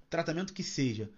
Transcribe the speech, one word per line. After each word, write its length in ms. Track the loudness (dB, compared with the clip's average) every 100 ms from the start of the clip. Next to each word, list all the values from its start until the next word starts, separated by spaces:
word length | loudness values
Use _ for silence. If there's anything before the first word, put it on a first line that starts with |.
| -4
tratamento 420 | 0 2 0 -2
que 120 | -4
seja, 440 | -4 2 2 2 -4